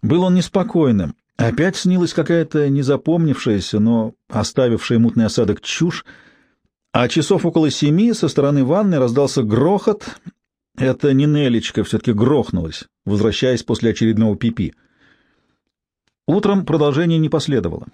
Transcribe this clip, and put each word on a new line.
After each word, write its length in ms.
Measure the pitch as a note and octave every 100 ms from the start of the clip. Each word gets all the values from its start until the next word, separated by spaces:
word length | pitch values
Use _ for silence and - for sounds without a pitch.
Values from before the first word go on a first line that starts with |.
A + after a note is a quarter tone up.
Был 200 | A2+ D#3+
он 120 | F#3
неспокойным. 800 | F3+ E3 - F3+ F3 D3 G#2+ D#2+ - _ -
Опять 400 | A#2 A#2+ E3+ F#3
снилась 360 | F3+ F3+ E3+
какая-то 560 | - D#3+ E3+ D#3+ D#3 C#3+
незапомнившаяся, 1120 | C#3 C3 C#3 - E3+ D#3+ C3+ - G#2 F2+ G#2+
но 340 | A2 A#2 A2 - _
оставившая 720 | - G#2+ - B2+ A2+ - A#2
мутный 280 | A#2 A#2+ A2+
осадок 340 | - G#2+ G2+
чушь. 440 | - - E3+ - - - _ _ _ _ _ _ _
А 160 | A2 B2
часов 380 | E3 D3 F#3+ E3+
около 240 | D#3+ D#3
семи 420 | - D3 D#3+ A#3
со 160 | A3+ D#3
стороны 360 | D3 C#3 C#3+
ванны 340 | C3 E3+ G#3 E3
раздался 440 | B2+ A#2+ C#3 -
грохот. 640 | A2+ G#2+ D3 G3 - G3+ - - - _ _ _ _ -
Это 360 | C3 B2+ D3
не 140 | C3+ D3
Нелечка 580 | D3 C#3 A#2 - -
всё-таки 280 | G#2 A2 -
грохнулась, 720 | G#2+ A#2 D3 A2+ F2 D#2+ D#2+ - _
возвращаясь 580 | - G2+ G#2+ G2+ B2+ A#2+
после 280 | - A#2+ A#2
очередного 460 | G#2 A2+ G#2+ A2 G2
пипи. 380 | A#2+ - E2+ - _ _ _ _ _ _ _ _ _ _ _ _ _ _ -
Утром 380 | F3+ G#3 G3
продолжение 540 | D3+ D#3 D3 C#3 E3+ E3
не 100 | D#3
последовало. 600 | D#3 D3 C3+ F2+ D#2 -